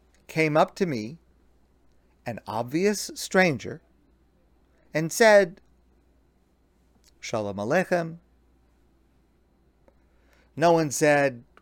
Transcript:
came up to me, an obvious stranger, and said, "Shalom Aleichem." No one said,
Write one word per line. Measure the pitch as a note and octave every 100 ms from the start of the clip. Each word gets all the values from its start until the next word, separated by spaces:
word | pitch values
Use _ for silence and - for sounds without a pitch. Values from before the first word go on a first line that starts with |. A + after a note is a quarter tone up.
| _ _ -
came | - D#3+ D3+
up | F3+
to | - F#3
me, | B2 G#2+ E3 _ _ _ _ _ _ _ _ _ _ -
an | G#2+ -
obvious | G#2+ A#2+ D#3 G3 G#3 -
stranger, | D#4+ - G3 F#3 B2+ - D3+ _ _ _ _ _ _ _ _ _ _ _
and | D3+ D#3+
said, | - A3+ G3+ F#3 - _ _ _ _ _ _ _ _ _ _ _ _ _ _ _ _
"Shalom | - A2+ G#2 G2
Aleichem." | G#2+ E3+ F3+ F3 E3 E3 _ _ _ _ _ _ _ _ _ _ _ _ _ _ _ _ _ _ _ _ _ _ _ -
No | E3
one | E3 D#3
said, | B2 D3+ C#3+ C#3 A#2+ - _